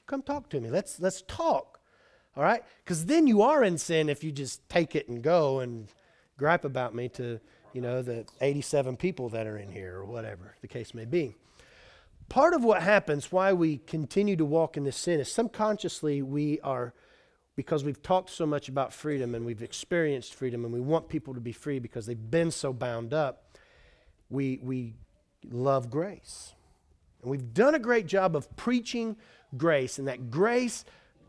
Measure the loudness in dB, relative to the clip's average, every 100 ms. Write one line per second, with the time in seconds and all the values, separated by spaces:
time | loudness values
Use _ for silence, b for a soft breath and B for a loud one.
0 | -10 -8 -6 -8 -6 -8 -4 -4 -4 -4
1 | -4 -4 -8 -2 0 0 -2 -16 b b
2 | b b b 0 2 2 -2 b b -4
3 | 2 6 8 8 8 6 4 2 0 2
4 | 2 0 -4 -6 -8 -10 -2 0 2 0
5 | -4 -2 2 4 4 0 -4 -8 -14 _
6 | b b b b 2 2 0 -4 -4 -4
7 | -8 -6 -8 -8 -12 b b -8 -4 -4
8 | -4 -6 -8 0 0 0 0 2 2 0
9 | -2 -2 -4 -4 -6 -8 -10 -12 -12 -10
10 | -10 -10 -10 -12 -16 -18 -12 -12 -10 -12
11 | -4 -2 -2 -6 b b b b b b
12 | b b -2 4 6 6 4 4 6 4
13 | 4 -2 0 2 4 4 4 0 -4 -6
14 | -2 2 4 4 4 2 2 0 -4 -2
15 | 0 0 0 -2 -2 0 0 0 -4 -4
16 | -2 0 -2 -2 0 0 -2 -4 -4 -10
17 | b b b b b -8 -2 -2 -2 -4
18 | 0 0 0 -4 -2 -2 -4 -4 -4 -4
19 | -4 -4 -4 -4 -6 -8 -10 -10 -2 0
20 | 0 -2 -6 -8 -6 -4 -4 -4 0 0
21 | 0 -6 -6 -10 -10 -8 -6 -6 -6 -8
22 | -8 -8 -2 0 2 -2 -4 -4 -4 -6
23 | -4 -2 -2 -4 _ b b b b b
24 | b b -8 -4 -2 -4 -6 -6 -8 -12
25 | -20 _ _ _ -10 -2 2 2 0 -4
26 | -4 -8 -18 -20 -20 -20 _ _ _ _
27 | _ _ -6 -6 -2 4 6 4 4 2
28 | 2 2 4 2 -4 -6 0 0 0 -4
29 | -4 -6 b b b -2 2 2 0 -4
30 | -6 -6 -4 0 2 2 0 -4 -12 b
31 | b b